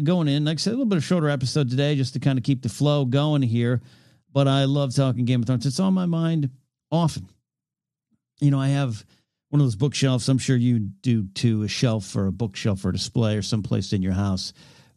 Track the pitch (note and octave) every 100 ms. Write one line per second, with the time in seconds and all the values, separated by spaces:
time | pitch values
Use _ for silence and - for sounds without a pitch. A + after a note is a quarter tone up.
0 | D3+ F3+ D3+ C#3+ D3+ D#3+ G3 A#3+ B3 F#3
1 | B2+ F3+ D3+ C#3+ B2+ D#3 C3 B2+ C#3+ C#3+
2 | B2+ C3 C#3+ C3 B2+ C3+ A#2+ - D3 D3
3 | C3 C#3 D3+ D3 B2+ A#2 A#2+ B2 - -
4 | _ _ _ C#3 C3+ C3+ C3+ C#3+ C#3 C3+
5 | C3+ A#2 A#2+ B2+ A#2 B2+ C#3 B2+ F#3+ F#3
6 | F3 E3 E3 E3 C#3 - _ _ - D#3+
7 | E3 - F#2 _ _ _ _ _ _ _
8 | _ _ _ - D3 C#3 C3+ C#3 C3+ G#2
9 | - _ _ _ _ D3 C3+ G2 C#3+ -
10 | C#3 B2+ A#2+ C3 C3 B2+ B2 A#2+ G2 -
11 | C3 A2+ F#2+ - A#2+ G#2+ G#2 - C3 A2
12 | F#2+ - G2 F#2 A2+ - A#2 F#2+ F#2+ F#2
13 | - B2 A2 G#2+ F#2+ A2 G2+ A2+ F#2+ G#2
14 | F#2 F#2 G2+ F#2+ - - - - _